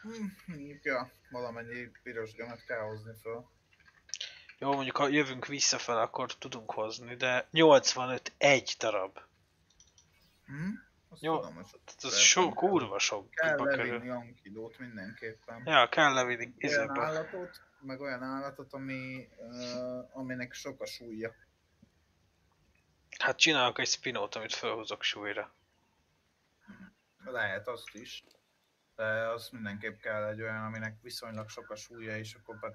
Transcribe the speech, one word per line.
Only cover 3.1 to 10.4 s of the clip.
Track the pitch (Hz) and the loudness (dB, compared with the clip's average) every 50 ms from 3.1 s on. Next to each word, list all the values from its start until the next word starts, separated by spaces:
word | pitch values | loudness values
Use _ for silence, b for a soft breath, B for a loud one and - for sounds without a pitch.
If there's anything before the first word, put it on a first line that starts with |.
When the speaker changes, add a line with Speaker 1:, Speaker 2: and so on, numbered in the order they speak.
| 110 - | -16 -12
Speaker 1:
föl. | - 113 113 123 147 - _ _ _ _ _ _ - - _ _ _ - - B B B B B B B B B | -10 -10 -8 -10 -10 -16 _ _ _ _ _ _ -20 -20 _ _ _ -10 -10 B B B B B B B B B
Speaker 2:
Jó, | 135 139 139 | -2 0 0
mondjuk, | 139 135 139 - | 0 0 -2 0
ha | 143 143 135 | 2 2 4
jövünk | 143 151 143 131 131 127 - | 4 4 2 2 -2 -8 -8
visszafele, | - 143 139 - - - 120 - - 120 113 | -6 -2 2 2 2 2 2 0 0 2 2
akkor | 113 - - 139 127 117 - | 2 0 0 -4 -4 -4 -6
tudunk | - - 131 135 120 110 104 | -10 -10 -10 -10 -10 -8 -6
hozni, | - 113 110 110 113 113 123 117 123 | -4 -2 -2 -2 -4 -8 -10 -10 -4
de | 123 131 127 123 127 - - | 0 0 2 2 2 0 2
nyolcvanöt | - 156 165 156 143 127 - - - 131 127 127 127 123 - - - - | 6 10 12 12 12 12 10 8 0 0 -2 -2 -4 -4 -6 -8 -2 6
egy | - 143 139 131 - - - - | 8 8 8 8 4 -2 -4 -2
darab. | - 110 104 98 95 95 - - - - _ _ _ _ _ _ _ _ _ _ - _ _ _ _ _ _ _ _ _ _ _ | 0 0 0 0 -2 -2 -8 -14 -20 -20 _ _ _ _ _ _ _ _ _ _ -20 _ _ _ _ _ _ _ _ _ _ _